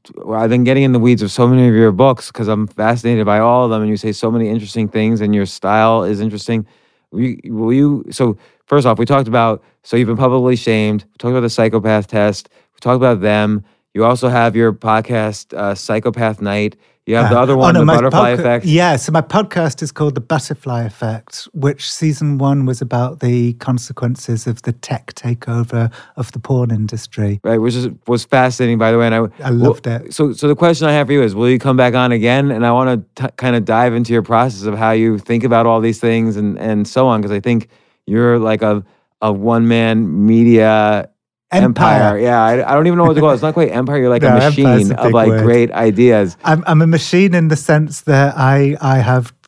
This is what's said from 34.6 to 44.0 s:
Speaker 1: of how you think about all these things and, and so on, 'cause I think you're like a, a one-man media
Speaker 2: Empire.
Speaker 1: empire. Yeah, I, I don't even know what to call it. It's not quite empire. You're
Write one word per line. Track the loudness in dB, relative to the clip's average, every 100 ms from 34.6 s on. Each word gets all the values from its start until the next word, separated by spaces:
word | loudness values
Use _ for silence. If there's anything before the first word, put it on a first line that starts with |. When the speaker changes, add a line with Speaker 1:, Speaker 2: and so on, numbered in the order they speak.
Speaker 1:
of | -8 -2
how | 0
you | 2 0 -2
think | -2 -2
about | 2 2 2
all | 2
these | 0 -2
things | -2 0 -2 -2
and, | -4 -4
and | -4 -4 -2
so | 0 0
on, | 0
'cause | -2
I | -4
think | -2 -2 -4 _ _ _ -4
you're | 0 2 2
like | 0 -2
a, | -2 -2 -6 _ _ -6
a | -4
one-man | -2 0 2 2 2 0 0 -2 0 2
media | 4 4 6 4 4 2 -2 -6 _ _ _ -4
Speaker 2:
Empire. | 0 2 2 2 2
Speaker 1:
empire. | 2 0
Yeah, | 0 2
I, | 2 0 0
I |
don't | 2 2
even | 2
know |
what | 2
to | 4
call | 2
it. |
It's | 2
not | 0
quite | 0 0
empire. | 0 -2
You're | 0